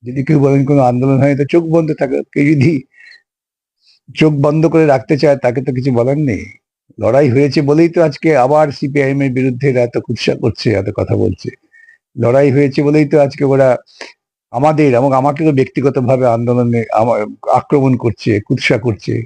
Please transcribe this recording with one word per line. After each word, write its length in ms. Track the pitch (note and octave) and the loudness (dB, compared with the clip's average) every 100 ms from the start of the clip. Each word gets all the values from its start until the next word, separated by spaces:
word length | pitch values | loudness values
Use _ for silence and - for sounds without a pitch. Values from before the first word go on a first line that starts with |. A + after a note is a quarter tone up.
যদি 220 | A2+ C3 | -10 -8
কেউ 140 | C3 D3+ | 0 2
বলেন 240 | C#3 C#3 | 4 2
কোনো 180 | C3+ C#3+ | 2 2
আন্দোলন 360 | B2+ B2 C3+ C3+ | 2 2 0 2
হয়নি, 180 | C#3 C#3 | 2 0
তো 80 | |
চোখ 200 | C#3+ E3+ | 0 0
বন্ধ 240 | E3 E3 D#3 D3+ | 2 0 0 -4
থাকে। 240 | C3+ C#3+ - | -4 -4 -4
কেউ 220 | - D3 | -2 0
যদি 280 | D#3 C3+ D3+ - _ - - _ _ _ _ _ _ _ _ _ - | 2 2 0 -6 _ -20 -20 _ _ _ _ _ _ _ _ _ 0
চোখ 160 | D#3 | 0
বন্ধ 340 | D3 C#3+ D#3 D#3+ | 2 0 2 2
করে 200 | D#3+ D#3 | 2 2
রাখতে 320 | C3+ - D3 | 0 0 0
চায়, 180 | D#3 C#3 | 2 0
তাকে 240 | B2+ A#2+ | -2 -4
তো 100 | C3 | -6
কিছু 200 | B2+ C3 | -4 -2
বলার 260 | A#2+ A#2+ C#3+ | 0 0 0
নেই। 260 | D3+ F#2 E2 - _ _ _ - | -2 -4 -8 -20 _ _ _ -6
লড়াই 280 | G#2+ B2 D3 | 0 2 2
হয়েছে 320 | A#2+ C#3+ D3 | 2 0 0
বলেই 260 | C#3+ D3+ E3+ | 0 2 2
তো 140 | E3+ | 2
আজকে 340 | D#3+ C#3 D#3+ D3 | -2 0 0 2
আবার 300 | B2 D3+ D3+ | 2 2 0
সিপিআইএম 500 | C3+ D3 C#3+ C3+ C#3 | -2 -4 -2 -2 0
এর 100 | C#3 | -2
বিরুদ্ধে 380 | B2+ C3 A#2+ C#3 | -2 -4 -2 -2
এরা 120 | B2 | 0
এত 160 | A#2+ B2 | -2 -4
কুৎসা 360 | - A#2+ - | -6 -6 -4
করছে, 360 | C3+ A#2+ - B2 | -2 -4 -4 -2
এত 180 | G2+ G2+ | -2 -4
কথা 220 | G2 F#2+ G#2 | -6 -4 -2
বলছে। 320 | G2+ F#2 - - _ _ _ _ _ - | -2 -4 -10 -14 _ _ _ _ _ -4
লড়াই 340 | A#2+ C3 C#3+ | 0 2 2
হয়েছে 320 | C3 C#3+ C3+ | 2 0 0
বলেই 240 | C#3+ D3+ D3 | 0 2 2
তো 120 | D#3 | 2
আজকে 240 | C#3 - | 0 -2
ওরা 320 | C#3+ C#3 C3+ A#2+ _ _ - _ _ _ _ | 0 2 2 0 _ _ -20 _ _ _ _
আমাদের 420 | A#2+ D3 D3+ D3+ | -2 0 2 2
এবং 180 | A#2+ C3+ | 4 2
আমাকেও 400 | C3 C#3 C#3+ D#3+ | 2 0 0 0
ব্যক্তিগতভাবে 760 | C3+ C3 - C3+ C#3 C3 C3 B2+ | 0 0 0 -2 -2 0 0 2
আন্দোলনে 580 | A#2 A#2+ B2 A#2+ A#2 A2 | 0 0 0 0 -2 -2
আমা-, 340 | G#2+ A#2 A2 G#2+ - - | -2 0 -2 -4 -10 -2
আক্রমণ 440 | B2 - D3 C3+ B2+ | -2 0 0 2 0
করছে, 440 | B2 - - G2+ | -2 -4 -2 -2
কুৎসা 380 | - B2+ - B2+ | -2 -4 -2 -2
করছে। 440 | A#2 G2+ - A2+ | -2 -6 -6 -8